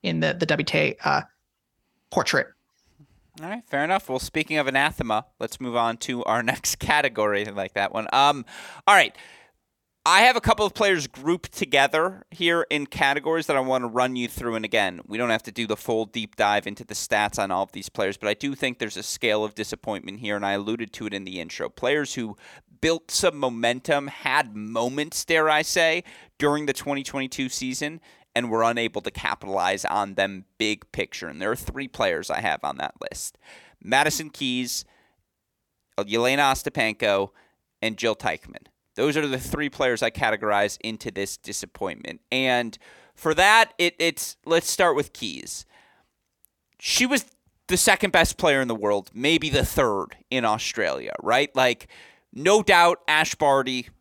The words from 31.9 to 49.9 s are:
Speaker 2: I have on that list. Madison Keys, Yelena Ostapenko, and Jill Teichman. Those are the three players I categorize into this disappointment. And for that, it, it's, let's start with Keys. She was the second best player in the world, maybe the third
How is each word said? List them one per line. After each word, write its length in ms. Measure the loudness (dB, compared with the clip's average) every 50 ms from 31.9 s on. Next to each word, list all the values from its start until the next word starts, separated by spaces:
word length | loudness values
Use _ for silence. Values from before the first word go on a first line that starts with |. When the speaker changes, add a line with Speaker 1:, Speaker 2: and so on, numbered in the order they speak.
| -4 0 0 0 0 -2 -4 -4
Speaker 2:
I 120 | -6 -4
have 240 | -2 -2 -2 -2 -4
on 140 | -6 -6 -4
that 160 | -8 -8 -8 _
list. 400 | -12 -12 -10 -10 -12 -12 _ _ _ -20 -20 -20 -20 -20 _ _
Madison 500 | -6 0 2 2 2 2 0 -2 -8 -10
Keys, 540 | -10 -6 -4 -4 -2 -2 -4 -4 -6 -8 -10 _ _ _ _ _ _ _ _ _ _ _ _ _ _ _ _ _ _ _ _ _ _ -8
Yelena 400 | -4 -2 0 2 2 2 2 4
Ostapenko, 920 | 2 2 2 0 -4 -6 -2 -2 -2 -2 -2 _ 0 2 2 2 0 -4 _ _ _ _ _ _ _ _ _ _
and 160 | -6 -6 -4 0
Jill 180 | 0 0 0
Teichman. 500 | 0 -2 -4 -4 -4 -10 -18 -20 -20 _ _ _ _ _ _ _
Those 220 | 0 0 0 2
are 100 | 0 -2
the 120 | -2 -4 -6
three 300 | -4 -6 -4 -4 -4 -6
players 340 | -2 0 0 0 2 0
I 80 | -2 -2
categorize 680 | 0 0 0 0 0 0 0 0 2 2 2 0 -2 -6
into 280 | -8 -10 -10 -8 -10 -8
this 260 | -6 -4 -6 -6 -6
disappointment. 840 | -14 _ -10 -10 -10 -10 -12 _ -8 -8 -8 -8 -10 -12 -14 -14 -14 _ _
And 460 | -2 0 2 2 2 0 0 -4 -8 -14 -20 -20 -20 -20 -20 _ _
for 180 | -4 -2 0 2
that, 380 | 4 6 8 8 6 6 4 2 0
it, 160 | 0 0 0 _
it's, 380 | 0 0 0 -2 -10 -10 -10 _ _
let's 260 | 2 2 2 2 0
start 260 | 0 2 4 4 4
with 160 | 2 -2 -4
Keys. 520 | _ -10 -10 -10 -10 -10 -12 -12 -14 -14 -14 _ _ -20 _ _ _ _ _ _ _ _ _ _ _ _ _ _ _ _ _ _ _ _
She 280 | -6 -2 0 2 2
was 180 | 2 2 0 -2 -4 _ _ _ _ _ _ _ -2
the 80 | 0
second 360 | 2 4 4 4 4 2 2
best 240 | 4 4 4 4 0
player 240 | 2 2 4 4 4
in 80 | 2 0
the 60 | -2
world, 360 | -2 0 0 0 0 -2 -6 -12
maybe 340 | -2 0 2 2 2 2 2
the 160 | 2 2 0
third 520 | 2 2 2 2 2